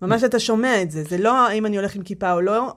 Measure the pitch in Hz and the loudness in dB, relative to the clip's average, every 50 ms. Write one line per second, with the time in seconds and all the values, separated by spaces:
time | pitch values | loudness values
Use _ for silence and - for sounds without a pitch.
0 | 180 185 220 226 254 240 247 226 220 - 220 220 247 262 240 196 185 160 151 156 | 0 0 2 2 2 2 2 0 0 0 0 2 2 2 2 0 0 -2 -4 -8
1 | 151 156 180 180 202 226 254 262 247 214 208 220 214 208 208 196 196 196 - 202 | -6 -4 -2 0 2 2 4 4 4 2 2 0 -2 -2 -2 -2 -4 -4 -6 -8
2 | 185 - 190 - 196 180 175 175 180 202 214 233 262 247 - | -10 -10 -8 -4 -2 0 0 2 2 0 0 0 -2 -4 -6